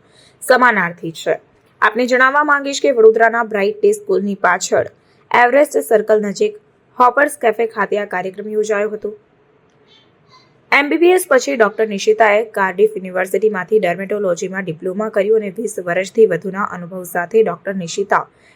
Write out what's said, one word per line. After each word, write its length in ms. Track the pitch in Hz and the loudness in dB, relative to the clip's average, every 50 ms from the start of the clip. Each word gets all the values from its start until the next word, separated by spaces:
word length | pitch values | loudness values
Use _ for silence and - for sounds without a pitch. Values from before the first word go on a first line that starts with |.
| _ _ _ _ _ _ _ _ - - | _ _ _ _ _ _ _ _ 0 0
સમાનાર્થી 600 | 254 247 254 247 220 196 175 170 170 - 185 165 | 2 4 4 2 2 0 -2 -4 -6 -8 -12 -12
છે. 280 | 160 - - 175 - - _ _ _ _ _ _ _ - | -12 -8 -6 -4 -4 -4 _ _ _ _ _ _ _ -2
આપને 260 | - 214 214 240 254 | -2 0 0 0 -2
જણાવવા 380 | 233 254 247 262 262 277 294 302 | 0 2 2 2 2 2 2 2
માંગીશ 380 | 294 285 285 277 277 277 - | 2 0 0 -2 -4 -4 -2
કે 80 | - 285 | 0 0
વડોદરાના 520 | 254 233 220 220 220 233 226 226 233 233 | 4 6 6 6 6 6 4 2 2 0
બ્રાઇટ 400 | 233 214 220 202 196 208 214 - | -4 -4 -2 -2 -2 -2 -2 0
ડે 100 | - 202 | 0 0
સ્કૂલની 420 | 214 208 208 - 190 190 202 202 190 | 0 0 -2 -2 -2 -2 -2 -4 -4
પાછળ 520 | - - 180 175 185 - - 220 - - - - _ _ _ _ _ _ - - | -2 0 0 0 0 -2 -2 -2 -2 -2 -4 -8 _ _ _ _ _ _ -2 2
એવરેસ્ટ 440 | 240 240 240 254 285 302 285 - 277 | 4 4 4 4 4 2 2 0 -4
સર્કલ 440 | 269 - - 208 208 - 220 214 | 0 2 0 2 2 2 0 0
નજીક 340 | 208 202 190 - 208 208 - - _ _ _ _ _ _ _ - | 0 -2 -4 -4 -4 -4 -4 -8 _ _ _ _ _ _ _ 2
હોપર્સ 380 | 247 240 247 277 285 294 294 - | 2 4 4 2 0 0 -2 -2
કેફે 260 | 349 - - - 233 | -2 -2 0 0 -2
ખાતે 320 | 220 - 214 202 - 196 208 | -4 -2 -4 -4 -2 -2 -4
આ 60 | 202 | -4
કાર્યક્રમ 440 | 202 190 180 180 190 185 202 202 214 | -4 -6 -6 -6 -6 -8 -10 -10 -6
યોજાયો 420 | 214 214 208 208 208 202 208 220 | -4 -2 -2 0 0 -2 -2 -4
હતો. 260 | 214 208 - 208 214 - _ _ _ _ _ _ _ _ _ _ _ _ _ _ _ _ _ _ _ _ _ _ _ _ _ _ _ _ _ - | -4 -8 -10 -10 -12 -14 _ _ _ _ _ _ _ _ _ _ _ _ _ _ _ _ _ _ _ _ _ _ _ _ _ _ _ _ _ -2
એમ 160 | 240 269 294 294 | 0 0 2 2
બી 80 | 311 | 0
બી 140 | 320 339 359 | 2 4 4
એસ 140 | 370 370 370 - | 4 2 2 2
પછી 280 | 554 494 - 285 277 | 0 2 2 0 2
ડોક્ટર 320 | 233 214 202 214 220 220 214 | 2 2 2 2 -2 -2 -2
નિશિતાએ 560 | 202 196 - 220 214 220 226 208 208 214 226 | -4 -2 0 0 2 4 4 4 2 2 0
કાર્ડિફ 460 | 220 - 214 190 190 180 185 214 214 - | -2 -4 -2 -2 -2 0 2 2 2 0
યુનિવર્સિટીમાંથી 840 | 185 190 185 180 185 185 190 196 196 220 214 208 185 180 - 214 214 | -2 -10 -6 -4 -4 -4 -2 -2 0 0 0 -2 -2 -4 0 0 0
ડર્મેટોલોજીમાં 840 | - - 170 180 196 190 214 208 208 180 175 170 196 180 190 196 190 | 2 0 -2 -4 -4 -6 -4 -2 -2 -2 -2 -4 -6 -8 -8 -8 -8
ડિપ્લોમા 440 | 175 151 160 180 185 180 208 214 220 | -8 -8 -8 -8 -8 -6 -6 -6 -4
કર્યું 280 | - 208 190 208 220 | -2 -2 0 2 2
અને 140 | 220 208 196 | 0 0 -4
વીસ 280 | 175 226 240 196 - 196 | -8 -8 -8 -8 -8 -8
વર્ષથી 480 | 175 175 175 180 190 185 - 226 220 | -6 -4 -4 -4 -4 -2 2 2 4
વધુના 360 | 196 170 165 202 190 180 196 | 4 2 0 -6 -6 -6 -6
અનુભવ 400 | 208 - 180 175 175 170 190 180 180 | -6 -6 -8 -10 -14 -14 -14 -14 -12
સાથે 380 | 175 - 175 175 165 226 226 | -8 -6 -6 -4 0 2 2
ડોક્ટર 320 | 220 185 170 - - 196 196 | 2 0 -2 -6 -8 -8 -8
નિશિતા 540 | 190 170 165 - 208 196 208 196 165 - - _ _ _ _ _ | -8 -8 -8 -6 -6 -2 0 0 -2 -2 -4 _ _ _ _ _